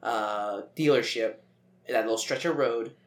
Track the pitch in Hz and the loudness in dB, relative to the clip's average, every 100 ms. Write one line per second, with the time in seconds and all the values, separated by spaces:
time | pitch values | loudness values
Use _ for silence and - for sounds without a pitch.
0 | 120 113 104 104 104 101 - - 151 127 | -2 0 0 -2 -2 -4 -6 0 4 4
1 | 117 117 110 - - _ _ _ - 120 | 2 0 -2 -4 -16 _ _ _ -4 0
2 | 110 113 - 143 170 147 123 117 113 - | 0 0 -2 -2 0 0 0 0 -6 -10